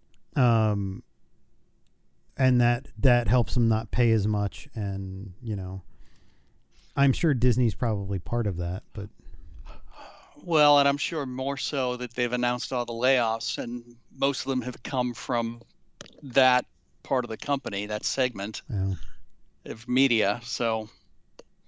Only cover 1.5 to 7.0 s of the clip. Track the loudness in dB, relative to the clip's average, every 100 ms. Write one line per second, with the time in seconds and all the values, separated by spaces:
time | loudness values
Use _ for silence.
1.5 | -20 _ _ _ _ _ _ _ 0 2
2.5 | 4 4 2 -4 4 6 6 6 4 6
3.5 | 6 6 2 2 4 4 4 2 0 -2
4.5 | -4 -10 -6 -4 -4 -6 -8 -10 -10 -6
5.5 | -4 -4 -8 -10 -16 -18 -20 -20 -20 _
6.5 | _ _ -20 -8 2